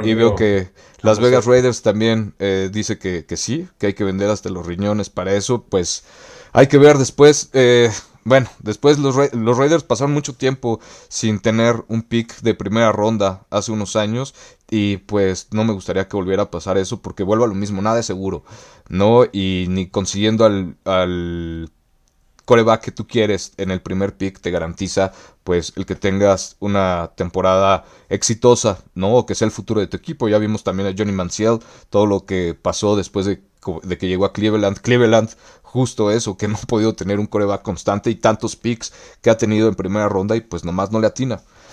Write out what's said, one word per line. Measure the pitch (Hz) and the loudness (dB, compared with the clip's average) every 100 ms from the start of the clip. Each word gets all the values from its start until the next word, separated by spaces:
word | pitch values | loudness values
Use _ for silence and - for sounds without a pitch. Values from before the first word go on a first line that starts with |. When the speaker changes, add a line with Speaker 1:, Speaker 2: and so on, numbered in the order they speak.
Speaker 1:
y, | 110 | 0
y | 113 | 2
veo | 117 | 2
Speaker 2:
conmigo. | 98 | 4
Speaker 1:
que | 107 98 92 _ - _ | 2 2 -2 _ -20 _
Las | 110 107 | 2 4
Speaker 2:
Vamos | |
a | |
Speaker 1:
Vegas | 123 127 117 | 4 4 4
Speaker 2:
ver. | 127 | 4
Speaker 1:
Raiders | 127 110 | 4 0
también, | 139 107 113 113 104 - | 0 2 2 0 -4 -4
eh, | 98 95 95 | -2 -2 -2
dice | 104 101 101 | -4 -6 -6
que, | 92 87 - | -6 -6 -8
que | 82 | -8
sí, | - 151 185 _ | -6 -6 -8 _
que | 104 | -4
hay | |
que | 98 98 | -2 -4
vender | 95 101 | -2 -2
hasta | 104 101 | -2 -6
los | 90 85 | -8 -8
riñones | 87 101 104 95 | -4 -2 -2 -4
para | - 92 | -6 -2
eso. | 101 110 123 - | -2 0 -4 -2
Pues | 95 85 - - - - - - | -4 -2 -8 -12 -20 -20 -20 -2
hay | 120 135 | 2 4
que | 143 | 8
ver | 147 143 | 8 6
después. | 123 - 147 143 - | 2 6 6 6 0
Eh, | 131 123 120 117 101 - _ 113 | 2 4 6 4 0 -12 _ 2
bueno, | 131 123 - | 2 2 -6
después | 104 104 143 151 | -8 0 2 4
los | 139 131 | 2 2
Ra-, | 143 | 0
los | 120 113 123 | 0 0 2
Raiders | 143 165 | 2 2
pasaron | - 113 139 | 0 -2 0
mucho | 147 143 127 | -2 -4 -4
tiempo | 131 135 120 110 - - - | -4 -2 -4 -6 -8 -20 -14
sin | - 110 104 | -6 -2 -2
tener | 113 110 117 113 - | 0 2 2 0 -4
un | 113 | -6
pick | - 117 113 - | -2 -4 -4 -4
de | 113 | -2
primera | - 98 113 113 | -2 -2 2 2
ronda | 104 107 110 98 95 _ | 2 0 0 -2 -4 _
hace | 101 107 | -6 -4
unos | 110 98 110 | -6 -4 -2
años | 104 120 139 - - _ _ | -2 -4 -8 -14 -20 _ _
y, | 110 101 98 | -2 -2 -4
pues, | - 104 95 92 - | -4 0 0 -2 -6
no | 107 | -2
me | 113 | -2
gustaría | 98 90 95 95 | -2 -4 -6 -4
que | 104 | -4
volviera | 90 95 | -2 -2
a | 104 | -2
pasar | 85 98 95 | -6 -2 -2
eso | 95 107 | -2 -8
porque | - - | -10 -6
vuelvo | 95 110 117 | 0 2 2
a | |
lo | 98 | -2
mismo, | 104 95 | -6 -4
nada | 107 117 | -2 -2
es | 113 | -4
seguro, | 95 95 85 - - - - - | -6 -6 -8 -12 -20 -20 -20 -8
¿no? | 92 104 117 127 | 0 4 4 4
Y | 98 95 92 90 | 0 -2 -2 -2
ni | 92 92 | -4 -4
consiguiendo | 101 95 98 107 110 110 | -4 -4 -2 0 2 2
al, | 98 90 - 95 | 2 -4 -8 -2
al | 92 90 87 87 85 82 82 82 _ _ _ _ _ _ _ - | 0 0 -4 -6 -8 -8 -10 -12 _ _ _ _ _ _ _ 2
quarterback | 117 110 110 | 4 4 0
que | - | -2
tú | - 107 | -12 -4
quieres | 117 104 95 - - | 0 0 0 -6 -8
en | 95 | -6
el | 92 | -6
primer | - 92 98 - | -6 -4 -4 -4
pick | 98 - | -8 -6
te | 90 | -6
garantiza, | 87 82 85 95 - 95 - - _ | -4 -6 -8 -4 -2 -2 -4 -20 _
pues, | - 87 82 - | -2 -2 -2 -8
el | 92 | -8
que | 90 | -4
tengas | 98 98 101 95 - - | -2 2 2 2 -2 -8
una | 101 101 92 87 85 - | -4 0 0 -2 -6 -8
temporada | 90 92 92 95 98 92 - - _ | -6 -2 2 4 2 0 -4 -20 _
exitosa, | 98 - 110 123 120 113 92 - | -6 -4 2 4 4 2 -4 -10
¿no? | 87 98 120 | -4 0 2
O | 107 | 0
que | |
sea | 95 110 | -2 -2
el | |
futuro | - 98 107 | -4 -4 -4
de | 92 | -4
tu | 95 | -6
equipo. | - 147 113 | -10 -4 0
Ya | 107 | 0
vimos | 107 107 | 0 -2
también | 98 95 98 | -4 -4 -4
a | 95 | -4
Johnny | 104 | -4
Manziel, | 95 87 - 110 113 - - _ | -2 -6 -2 -2 -2 -6 -20 _
todo | 104 104 | 0 2
lo | 98 - | 0 -2
que | 92 85 | -4 -4
pasó | 80 98 - 104 104 | -4 -6 -2 0 0
después | 90 101 98 | -2 -4 -4
de | 92 _ _ | -6 _ _
co-, | - 80 | -10 -10
de | 92 90 | -8 -6
que | 92 | -4
llegó | 92 98 | -2 -2
a | |
Cleveland. | - 107 107 98 101 | 0 -2 0 -2 -2
Cleveland, | - 123 113 110 113 - - _ | 0 2 4 4 2 -6 -20 _
justo | - 127 127 - 104 | -8 -4 -2 0 0
eso, | 117 113 92 | 0 -2 -6
que | 107 | -6
no | 104 | -6
ha | - | -4
podido | 110 110 110 | 0 0 -2
tener | 92 101 | -4 -4
un | 104 | -2
quarterback | 104 101 98 | -2 -2 -2
constante | - 87 - 101 120 | -6 -6 -4 -2 -2
y | 110 | 0
tantos | 110 110 113 - | 0 0 -4 -6
picks | 117 117 - - - - | -6 -6 -10 -18 -20 -2
que | 117 | 2
ha | 110 | 2
tenido | 107 107 110 | 2 2 2
en | 95 | 0
primera | 92 104 104 | -4 -2 0
ronda | 98 101 113 | 0 0 -2
y, | |
pues, | - 85 | -4 -8
nomás | 82 90 101 | -6 -4 -2
no | 110 | 0
le | 107 | 0
atina, | - 131 104 - _ - | 0 -6 -6 -12 _ -20